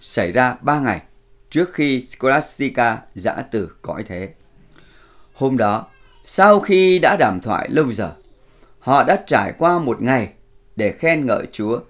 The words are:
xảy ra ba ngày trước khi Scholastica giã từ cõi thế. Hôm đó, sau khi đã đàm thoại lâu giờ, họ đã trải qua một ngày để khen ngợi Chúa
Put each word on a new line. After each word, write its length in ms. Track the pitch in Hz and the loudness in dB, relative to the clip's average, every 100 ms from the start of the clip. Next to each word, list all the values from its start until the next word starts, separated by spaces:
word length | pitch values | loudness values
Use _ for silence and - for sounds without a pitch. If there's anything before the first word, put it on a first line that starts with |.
xảy 300 | - - 90 | -8 -4 0
ra 240 | 117 127 - | 2 0 0
ba 180 | - 147 | -2 0
ngày 220 | 127 95 - _ _ _ _ | -2 -4 -10 _ _ _ _
trước 240 | 151 180 | -2 -2
khi 280 | - 147 131 | -2 -2 -2
Scholastica 960 | - - 131 143 151 - 139 - 117 110 - - | -6 -4 0 0 -2 -6 -4 0 0 0 -10 -6
giã 200 | 95 - 120 | -6 -6 -6
từ 200 | 110 87 - | -6 -6 -10
cõi 220 | - 78 - | -12 -10 -10
thế. 220 | 90 98 - _ _ - - - _ _ - - | -12 -12 -16 _ _ -20 -20 -20 _ _ -20 -20
Hôm 240 | - 135 127 | -4 -2 0
đó, 300 | 104 107 - _ - _ - | 0 -2 -6 _ -20 _ -8
sau 340 | - 202 208 | 4 6 6
khi 400 | 202 190 185 185 | 4 4 6 4
đã 160 | 151 196 | 2 2
đàm 200 | 120 92 | 0 0
thoại 300 | 110 92 - | -4 -4 0
lâu 240 | 160 139 | 0 0
giờ, 180 | 104 90 - _ _ _ _ _ - | -4 -8 -10 _ _ _ _ _ -10
họ 240 | - 139 | 0 2
đã 200 | - 196 - | 2 0 0
trải 260 | 120 95 85 | 0 0 0
qua 220 | 165 175 | 0 0
một 220 | 143 107 | -2 -2
ngày 320 | 117 131 104 - _ _ _ - | 0 -2 -2 -10 _ _ _ -4
để 160 | 104 | -4
khen 340 | - 165 160 131 | 0 0 0 0
ngợi 200 | 104 - | -2 -4
Chúa 280 | - 107 120 | -8 -4 -4